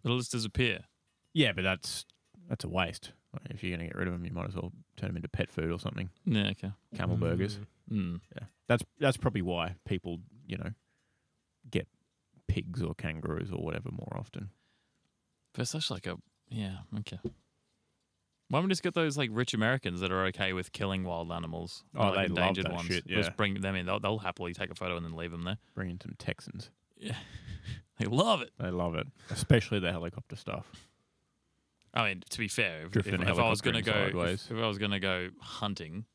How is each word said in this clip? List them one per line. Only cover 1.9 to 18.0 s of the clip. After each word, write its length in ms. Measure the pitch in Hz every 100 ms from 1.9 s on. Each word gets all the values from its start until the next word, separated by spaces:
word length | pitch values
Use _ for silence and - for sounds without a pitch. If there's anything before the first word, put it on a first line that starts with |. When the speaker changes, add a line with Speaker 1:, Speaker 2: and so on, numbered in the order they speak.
| - - _ _ - 175
Speaker 2:
that's 160 | 123
a 60 | -
waste. 420 | 87 87 - - - _
Like, 180 | 135 -
if 80 | -
you're 140 | 90 87
gonna 140 | 85
get 80 | 98
rid 100 | 92
of 60 |
'em, 100 | 87
you 80 | 85
might 160 | 87 92
as 80 | 92
well 160 | 87 - - -
turn 140 | 95
'em 80 | 82
into 100 | -
pet 220 | - -
food 200 | - 80
or 100 | 85
something. 300 | - - 92 - -
Speaker 1:
Yeah, 260 | 110 101
okay. 200 | 98 95 98 _ -
Speaker 2:
Camel 220 | 90 87
Speaker 3:
Mm. 20 |
Speaker 2:
burgers. 400 | 82 87 98 104 101 _ -
Speaker 1:
Mm. 300 | 107 90 85 _ -
Speaker 2:
Yeah. 80 | 113 _ -
That's, 160 | 117 - _
that's 180 | 139 131
probably 240 | 123 104
why 340 | 87 87 82 90 -
people, 360 | 95 90 85 - 117 143
you 80 | -
know, 140 | 92 110 _ _ _ _ _ _ _ _ 123
get 200 | 87 - _ _ _ _ _ -
pigs 340 | 101 - 90
or 120 | 82 80
kangaroos 560 | 80 80 78 78 85
or 100 | 87
whatever 280 | 78 80 82
more 240 | - - -
often. 340 | - - 101 - _ _ _ _ _ _ _ _ _
Speaker 1:
But 100 | -
it's 80 | 120
such, 200 | 156 -
like, 160 | 92 92
a, 80 | 87 - _ _
yeah, 300 | 113 101 95 90 104
okay. 200 | 104 92 - - _ _ _ _ _ _